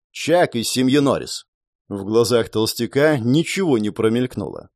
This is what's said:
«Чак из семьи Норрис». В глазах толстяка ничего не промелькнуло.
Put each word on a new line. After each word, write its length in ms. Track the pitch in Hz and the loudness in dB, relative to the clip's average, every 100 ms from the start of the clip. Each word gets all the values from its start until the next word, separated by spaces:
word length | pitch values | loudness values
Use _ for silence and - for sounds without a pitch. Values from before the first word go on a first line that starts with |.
| _ | _
«Чак 460 | - - 170 156 120 | -8 0 2 2 -2
из 120 | 110 | -4
семьи 300 | 127 127 143 | 0 2 2
Норрис». 480 | 139 85 60 - - _ _ _ - | 2 0 -4 -14 -16 _ _ _ -12
В 160 | 101 | -10
глазах 440 | 98 113 113 120 107 | 0 2 2 2 0
толстяка 720 | 107 110 - 113 135 156 143 | -2 -2 -2 -4 2 2 2
ничего 600 | 117 147 160 196 180 117 | 2 0 0 -2 0 0
не 120 | 104 | 0
промелькнуло. 800 | 92 110 120 123 104 85 - - | 0 0 0 -2 -6 -8 -10 -16